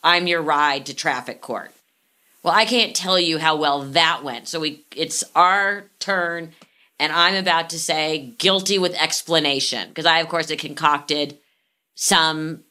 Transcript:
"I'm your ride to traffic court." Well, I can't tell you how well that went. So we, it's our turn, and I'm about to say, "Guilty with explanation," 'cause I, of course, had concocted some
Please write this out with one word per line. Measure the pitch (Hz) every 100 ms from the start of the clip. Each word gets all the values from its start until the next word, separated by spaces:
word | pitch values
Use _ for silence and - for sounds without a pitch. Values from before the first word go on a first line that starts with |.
"I'm | 160 175 180
your | 170
ride | 151 147 147 139 139
to |
traffic | 127 160 127 123 117
court." | - 110 73 _ _ _ _ _ _ _
Well, | 165
I | 180 220
can't | 240 214 -
tell | 185 185
you | 170 160
how | 160 156
well | 151 143
that | 139 151 165 151
went. | 139 120 -
So | 165
we, | 156 147 _ 131
it's | 160 - - 170
our | 180 196 196 202 202 _
turn, | - 190 175 170 165 - - _ _ _
and | 151
I'm | 160 175 196
about | 185 165 165
to | 165
say, | 160 156 156 160 131 -
"Guilty | 180 190 190 196
with | 180 175
explanation," | 156 - - 160 147 139 - 120 90
'cause | - 160
I, | 165
of | 165
course, | 170 160
had | 151
concocted | 151 147 156 147 - 147 143 - _ _ _ _ _ -
some | - 190 160 156 156 156 _